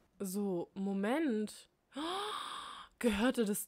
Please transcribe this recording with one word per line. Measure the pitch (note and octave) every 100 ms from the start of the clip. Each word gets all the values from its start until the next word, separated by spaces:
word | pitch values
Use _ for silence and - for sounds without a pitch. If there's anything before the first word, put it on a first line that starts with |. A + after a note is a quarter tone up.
| _ -
So, | G3 F#3+ G3+ F3 -
Moment. | - G3 G3 G3 C#4 D#4 G#3+ G#3+ - - _ _
<gasps> | C4 D#4+ F#4+ G#4 G#4+ - - - - - -
Gehörte | A#3+ G3+ A#3+ -
das | G#3 G#3